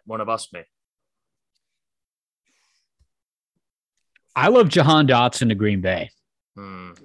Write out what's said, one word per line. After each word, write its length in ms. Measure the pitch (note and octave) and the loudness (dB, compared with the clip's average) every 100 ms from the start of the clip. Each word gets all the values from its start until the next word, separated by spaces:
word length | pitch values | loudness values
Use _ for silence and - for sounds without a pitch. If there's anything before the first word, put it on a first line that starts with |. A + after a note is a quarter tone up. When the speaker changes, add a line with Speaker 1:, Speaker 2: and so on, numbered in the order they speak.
| G#2 | -12
Speaker 1:
one 160 | A2 | -10
of 80 | G#2+ | -8
us 180 | A2+ - | -8 -10
made? 120 | F2 E2 _ _ _ _ _ _ _ _ _ _ _ _ _ _ _ _ _ _ _ _ _ _ _ _ _ _ _ _ _ _ _ _ _ _ _ _ | -20 -20 _ _ _ _ _ _ _ _ _ _ _ _ _ _ _ _ _ _ _ _ _ _ _ _ _ _ _ _ _ _ _ _ _ _ _ _
Speaker 2:
I 140 | A#2+ D#3 | -2 2
love 220 | B3 F#3 | 4 4
Jahan 380 | F3 D3+ D#3 C#3+ | 4 4 4 4
Dotson 420 | A#2+ B2 - A#2+ | 2 2 -2 -2
to 60 | G#2 | 0
Green 260 | G#2+ G2+ | -2 -2
Bay. 280 | F#2 F#2+ - _ _ _ _ - | -2 -4 -8 _ _ _ _ -20
Speaker 1:
Hmm. 360 | G2 F#2+ F2+ F2 | -20 -18 -20 -10